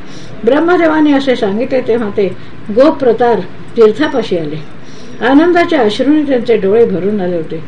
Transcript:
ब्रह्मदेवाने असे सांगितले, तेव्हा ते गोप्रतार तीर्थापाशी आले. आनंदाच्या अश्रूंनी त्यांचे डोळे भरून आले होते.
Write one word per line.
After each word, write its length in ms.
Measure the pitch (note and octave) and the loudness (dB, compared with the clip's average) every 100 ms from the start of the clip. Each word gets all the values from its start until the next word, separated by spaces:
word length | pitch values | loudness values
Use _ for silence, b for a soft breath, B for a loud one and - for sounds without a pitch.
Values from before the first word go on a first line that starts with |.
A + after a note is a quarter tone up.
| B B B - | B B B -6
ब्रह्मदेवाने 680 | G#3+ C#4+ E4 F4 E4 D#4 D4+ | 0 2 2 2 2 2 2
असे 240 | C#4 C4+ B3 | 2 2 0
सांगितले, 440 | G#3+ G3+ C4 C4 | 0 -2 -2 -2
तेव्हा 280 | - A#3 G#3+ | 0 -2 -2
ते 200 | G3+ F#3+ - B B - | -2 -2 -4 B B -4
गोप्रतार 720 | G#3 C#4+ - B3+ A3 A#3+ G#3+ F3+ - - - | 2 2 2 0 2 2 0 -2 -10 -6 2
तीर्थापाशी 600 | A3 G#3 D4+ C#4+ G#3+ F3+ | 4 4 -2 -2 -2 -4
आले. 180 | D#3 D#3 - - B B B B | -4 -8 -10 -12 B B B B
आनंदाच्या 560 | A3+ C#4 F4 F4 E4+ D#4 | 2 4 4 4 2 2
अश्रूंनी 420 | G#3+ G3+ C4 D4+ | 0 0 2 2
त्यांचे 340 | C#4 B3+ A#3 G#3+ | 2 0 2 0
डोळे 300 | F#3+ A3 A3+ | 2 2 2
भरून 340 | F#3 F#3 G#3+ | 0 -2 -2
आले 160 | F3+ F3 | -2 -4
होते. 260 | D#3 D#3+ | -6 -10